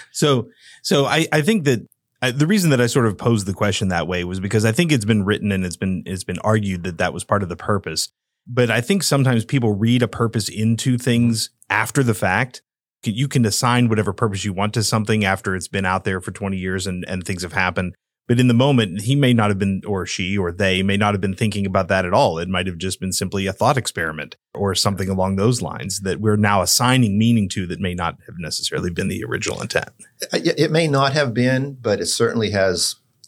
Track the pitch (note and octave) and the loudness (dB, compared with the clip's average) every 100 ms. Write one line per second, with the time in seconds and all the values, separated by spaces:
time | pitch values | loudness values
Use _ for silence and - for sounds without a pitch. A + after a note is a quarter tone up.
0 | - - D3+ B2+ - _ - - - D3 | -10 0 2 2 -2 _ -20 -10 0 2
1 | C3+ D3+ D#3+ D3+ D3+ A3 C#3 A#2+ - _ | 2 2 2 2 2 2 2 0 -2 _
2 | _ - B2+ B2+ D#3 G#3+ F3 C3 A#2+ C#3 | _ -4 -2 2 2 4 4 4 4 4
3 | A2+ F#2 A#2+ A#2 G2 F#2+ G#2 F#2+ G2 F2 | 2 2 2 2 0 -2 0 0 0 0
4 | D#2+ F2+ F2 F#2+ G2 G#2+ A2+ A2+ F3 C#3 | 0 -2 -4 -4 -2 2 2 2 2 2
5 | G2+ G#2+ G2 G#2 G#2 F#2+ F#2 - F#2+ F#2 | 2 2 2 0 0 -2 -2 -4 -4 -4
6 | - F#2 - F2+ G#2+ A2 G2+ F#2 F2+ D#2+ | -6 -8 -6 -4 0 2 0 -4 -4 -2
7 | F2+ D2 - G#2 F2+ E2+ - G2+ - D#2+ | -2 -2 -2 -2 -2 -6 -2 -2 -2 -6
8 | - _ _ _ - B2 A#2+ A2+ - G3 | -6 _ _ _ -6 0 2 2 0 0
9 | - C#3 C3 A#2 - C#3 A#2 G2+ A2+ B2 | 2 2 2 2 0 0 2 2 2 2
10 | A#2 - A#2 A2+ - G#2 A2 A2+ C3 B2 | 2 0 -2 -2 -4 -2 0 0 0 0
11 | B2+ A#2+ A#2+ A2 - _ - G2+ A2 C#3+ | 0 2 2 0 -4 _ -2 -2 0 2
12 | A#2+ G#2 G2 G2 B2+ - _ _ _ _ | 2 2 0 0 -2 -8 _ _ _ _
13 | A#2 G#2 C#3 C#3 A2+ - B2 B2 A#2+ G#2+ | -6 -4 0 2 2 2 2 4 2 2
14 | G2+ F#2+ A2+ G2 G2+ F#2 G#2 A#2 G#2 A2 | 0 0 -2 -2 -4 -2 -2 -2 0 0
15 | G#2 A2 G2 F#2+ - F#2 - G2+ F#2+ F#2 | 0 0 2 0 -2 -6 -4 -4 0 -2
16 | G2 F#2+ F#2+ F#2 G2 F#2+ F#2 F#2 F#2+ F2+ | -2 -4 -6 -8 -6 -4 -4 -4 -4 -6
17 | - F#2 F2+ F2+ F2 F#2+ F#2 F#2 F2+ - | -6 -8 -6 -8 -6 -2 -2 -2 -4 -8
18 | _ _ - A#2+ B2 A#2 C#3 C3 G#2+ F#2 | _ _ 0 4 4 6 4 4 2 -2
19 | G2+ C#3+ C3 A#2 G#2 F#2+ G2 F#2+ - F#2+ | -2 2 4 4 2 2 0 -2 -2 -4
20 | F2+ - F2+ G2+ F2 F2 G2 F#2 F#2+ G2 | -4 -4 -4 -2 -2 0 0 2 2 2
21 | G#2+ G2+ G2 F#2 A2 G2+ G2 F#2+ F2 F#2+ | 2 0 -2 -2 -2 -2 0 0 2 0
22 | F2+ G#2 B2+ E2 F2+ F2+ F#2 E2+ F#2 - | 2 2 2 0 -2 -2 -2 -4 -6 -6
23 | F#2 - F#2 G2 F#2+ F#2 A2+ C#3 - - | -4 -4 -4 -2 -4 0 2 2 -2 -4
24 | D#2+ D#2 D2 - _ - G2 F2+ G#2+ F#2+ | -6 -6 -12 -16 _ -4 -2 0 0 0
25 | F#2+ F#2+ F#2+ G2 A2 A#2+ E2 - E2+ F#2+ | -2 -2 0 2 0 0 -4 -8 -8 -6
26 | F#2+ E2+ G#2+ G#2 G#2 G2+ F2 - B2 C3 | -4 -2 2 2 4 4 2 2 2 2
27 | A2+ G2+ A2+ A#2 F#2+ - F2+ E2+ F#2 F2+ | 2 4 4 4 2 -4 -6 -6 -6 -4
28 | E2+ D#2 - E2+ E2 - - - F2+ E2+ | -6 -6 -14 -12 -8 -6 -6 -4 -4 -4
29 | F#2+ F#2+ - C3 - - - - - - | -4 -4 -6 -6 -4 -6 -4 -6 -6 -14
30 | - - - - E3 D3+ D#3 E3 E3 C#3 | -20 -18 -6 -2 0 0 2 2 2 2
31 | C#3 D3 C#3 A2 B2 C3 C#3+ C3 A#2 G2 | 2 0 0 2 2 2 -2 -4 -2 -2
32 | E2+ - A#2 A#2 G#2 G2 F#2+ F2 - - | -2 0 0 0 0 2 2 0 -2 -6
33 | _ _ | _ _